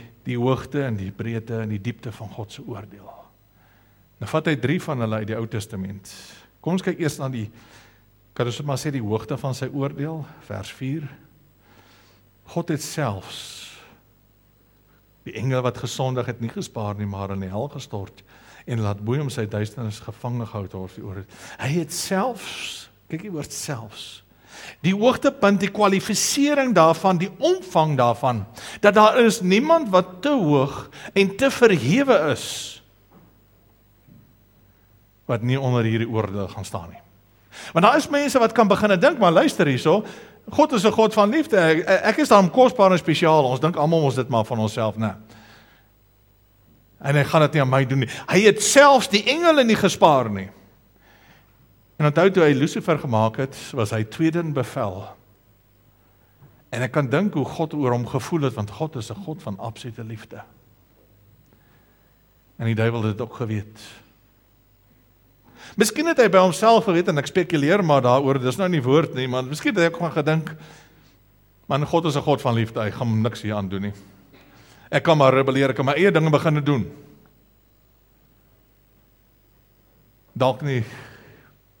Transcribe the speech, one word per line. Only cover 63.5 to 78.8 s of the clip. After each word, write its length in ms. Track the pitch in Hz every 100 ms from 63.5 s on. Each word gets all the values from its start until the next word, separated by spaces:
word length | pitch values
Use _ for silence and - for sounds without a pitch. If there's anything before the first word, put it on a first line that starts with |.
| 107 101 - - - _ _ _ _ _ _ _ _ _ _ _ _ _ _ _ - - -
Miskien 260 | 214 - 330
het 140 | 311
hy 60 | 220
by 120 | 185
homself 420 | 185 160 220 226 -
geweet, 220 | 170 175
en 80 | 151
ek 120 | 135
spekuleer 520 | 185 175 160 143 202
maar 200 | 170 139
daaroor, 340 | 123 127 139 135
dis 160 | 123 123
nou 80 | 180
nie 120 | 170
woord 320 | 123 143 156 131
nie, 100 | 131
maar 160 | 127 127
miskien 280 | 151 294
het 80 | 208
hy 60 | 170
ook 120 | 170
maar 120 | 170
gedink, 380 | 165 147 160 156 - - - - _ _ _ _ _ _ _ -
"Man, 200 | 139 147
God 180 | 170 165
is 100 | 143
'n 60 |
God 180 | 135 143
van 140 | 131
liefde, 260 | 117 113 113
hy 100 | 107
gaan 320 | - 120 110
niks 200 | 113 117
hier 120 | 107
aan 140 | 104 98
doen 140 | 98
nie. 100 | 101 101 - - _ - _ - - - -
Ek 120 | 143
kan 160 | 170 156
maar 160 | 135
rebelleer, 360 | 131 135 131 135
ek 60 | 127
kan 100 | 131
my 80 |
eie 160 | 143 196
dinge 200 | 160 160
begin 340 | 147 170 147
doen." 280 | 143 139 95 - - - _ _ _ _ _ _ _ _ _ _ _ _ _ _ _ _